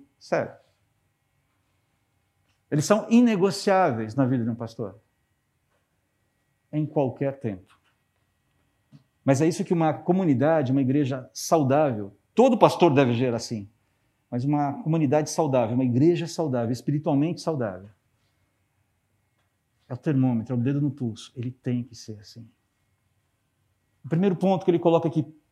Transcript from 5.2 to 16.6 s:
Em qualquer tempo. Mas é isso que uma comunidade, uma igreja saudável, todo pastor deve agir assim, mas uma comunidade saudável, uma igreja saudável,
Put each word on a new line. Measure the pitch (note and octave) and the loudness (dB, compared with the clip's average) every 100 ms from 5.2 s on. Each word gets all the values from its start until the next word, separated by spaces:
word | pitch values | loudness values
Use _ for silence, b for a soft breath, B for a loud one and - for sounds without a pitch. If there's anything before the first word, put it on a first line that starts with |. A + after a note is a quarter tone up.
| _ _ _ _ _ _ _ _ _ _ _ _ _ _ _ | _ _ _ _ _ _ _ _ _ _ _ _ _ _ _
Em | D3+ | -6
qualquer | D3 D#3 B2+ - C#3 C3+ | -2 -2 -2 -2 -6 -4
tempo. | A2+ F#2 - _ _ _ _ _ _ _ _ _ _ _ _ - _ _ | -8 -8 -14 _ _ _ _ _ _ _ _ _ _ _ _ -20 _ _
Mas | C3+ C3 | 0 2
é | D#3+ | 2
isso | F3 | 0
que | F#3 | -2
uma | E3+ D#3+ | 0 0
comunidade, | D3+ - F#3 F3 B2 D3 D#3+ B2 | -2 -2 0 0 2 2 0 0
uma | C#3 | 0
igreja | C3 D3 C3 C3+ B2 | 0 0 -2 -6 -12
saudável, | - - E3 C3+ C#3+ D3 G#2+ G2 - _ | -14 0 0 2 2 0 -2 -10 -16 _
todo | - B3+ A#3 | 2 4 6
pastor | D#3+ - E3+ | 4 6 4
deve | C#3 B2 | 4 4
agir | A#2 B2+ | 2 0
assim, | A2+ - G#2+ G2 _ _ _ _ _ _ | -2 -6 -10 -10 _ _ _ _ _ _
mas | B2 | -6
uma | C#3 D3 C#3+ C#3 | -2 -2 -2 -4
comunidade | D#3 E3 C#3 D3+ D3+ | -2 0 2 0 0
saudável, | - D3+ C3 A2 | -2 0 0 0
uma | B2 | 0
igreja | B2+ A#2+ E3 D#3+ E3 | 0 4 2 2 -4
saudável, | - D#3 B2 | -6 -4 -2